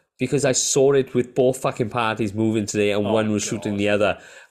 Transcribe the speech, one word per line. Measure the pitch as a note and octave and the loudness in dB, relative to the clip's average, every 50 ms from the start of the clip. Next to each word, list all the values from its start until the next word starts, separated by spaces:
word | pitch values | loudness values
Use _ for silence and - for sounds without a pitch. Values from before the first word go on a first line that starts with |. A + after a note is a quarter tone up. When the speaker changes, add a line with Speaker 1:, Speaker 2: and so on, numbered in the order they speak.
| _ _ _ - | _ _ _ -6
Speaker 1:
because | B2+ B2+ - C#3 C3 | -4 -2 0 0 2
I | C#3 B2+ | 2 0
saw | - - - - C#3+ C3+ C#3 C#3 | 0 0 0 2 4 4 4 4
it | C#3 C3 - - | 2 2 0 0
with | B2 B2 - - | -2 -2 -2 0
both | - B2+ B2+ B2+ - | 0 2 2 0 0
fucking | - C#3+ B2+ - B2+ G#2 | -4 -4 -4 -4 -4 -4
parties | A2 B2 A#2 A2 A2 G#2+ A#2 G#2 F#2+ | -2 -2 -2 -2 -2 -2 -4 -4 -2
moving | G#2+ A2 A2 A2 A2+ G#2 | -2 0 0 0 0 -2
today, | G#2 - G#2+ G#2 G#2 G2+ | -2 -2 0 0 2 2
and | G#2 G#2 | 0 0
Speaker 2:
Oh, | G#2 G#2+ | 2 2
Speaker 1:
one | A2 A2 G#2+ | 2 2 0
was | G#2+ G2+ G2+ | 0 -2 -2
Speaker 2:
God. | - | -4
Speaker 1:
shooting | - G#2+ G2+ G#2+ G#2 | -6 -6 -4 -4 -4
the | G2+ G2+ G#2 | -2 0 0
other. | G#2 G2+ G#2 G2 E2+ - - - - - - _ | 2 2 2 0 0 -2 -8 -20 -20 -20 -20 _